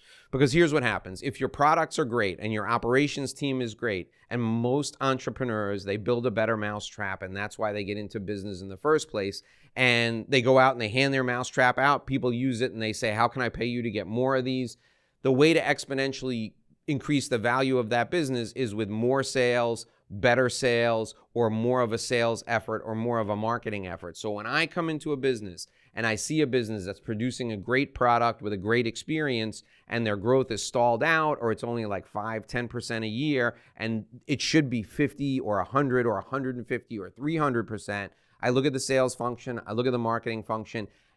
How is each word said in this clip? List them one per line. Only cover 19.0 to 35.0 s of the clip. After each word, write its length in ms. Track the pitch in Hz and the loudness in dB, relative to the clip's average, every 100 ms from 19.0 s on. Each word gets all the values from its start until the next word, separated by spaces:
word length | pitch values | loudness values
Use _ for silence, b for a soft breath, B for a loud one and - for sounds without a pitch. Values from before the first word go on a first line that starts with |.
| 120 135 | 0 0
sales, 640 | 131 131 123 123 120 113 - _ _ | 0 0 2 2 0 -2 -8 _ _
better 400 | 101 123 120 127 | 0 4 6 4
sales, 680 | - 127 117 117 113 110 - _ | 2 2 4 4 2 -2 -10 _
or 160 | 117 113 | 0 2
more 300 | 110 120 127 | 2 2 2
of 140 | 120 | 2
a 40 | 113 | -2
sales 460 | - 123 117 113 - | 0 2 2 0 -2
effort, 340 | 113 - 110 | -2 -2 -6
or 120 | - 110 | -4 -4
more 240 | 117 117 | 0 0
of 100 | 104 | 0
a 60 | 104 | -2
marketing 520 | 110 117 110 104 92 | 0 -2 -4 -6 -6
effort. 300 | 87 87 82 | -10 -12 -8
So 140 | 110 | -6
when 140 | 104 110 | -6 -2
I 200 | 143 165 | 0 0
come 240 | - 165 | -2 -2
into 240 | 151 156 | -4 -4
a 40 | 139 | -2
business 500 | 135 120 101 82 - _ _ | 0 -2 -6 -12 -16 _ _
and 120 | 101 113 | -4 -2
I 100 | 107 | -2
see 260 | - 156 | -2 0
a 60 | 143 | 2
business 380 | 123 110 110 92 | 2 0 -4 -6
that's 140 | 98 | -10
producing 520 | - 107 123 117 123 | -6 -4 -2 -4 -6
a 60 | 107 | -6
great 360 | 90 127 139 | 0 0 0
product 480 | - 123 117 117 113 | 2 4 4 4 0
with 100 | 104 | -4
a 60 | 101 | -4
great 300 | 98 120 117 | 2 2 2
experience 760 | - - 156 151 120 110 101 _ _ _ | -4 -6 -2 0 0 -2 -6 _ _ _
and 180 | 117 110 | -2 0
their 120 | 104 | 0
growth 340 | 104 131 131 | 2 2 2
is 120 | 107 | -4
stalled 400 | - 127 120 117 | -4 2 2 2
out, 340 | 147 160 156 143 | 2 2 2 0
or 120 | 117 | -2
it's 120 | 110 | -2
only, 220 | 120 117 110 | -2 -4 -4
like, 220 | 98 - | -6 -6
five, 400 | 107 107 113 98 | -8 -6 -6 -6
ten 200 | 120 120 | -6 -4
percent 380 | 120 - 113 110 | -8 -6 -4 -4
a 40 | |
year, 460 | 110 151 139 120 b b - | -2 0 2 0 b b -6
and 280 | 113 110 107 123 - | -2 -2 -4 -16 -4
it 140 | 143 | -2
should 280 | - 156 139 | 2 2 2
be 140 | 120 | -2
fifty 560 | 98 - | -4 -2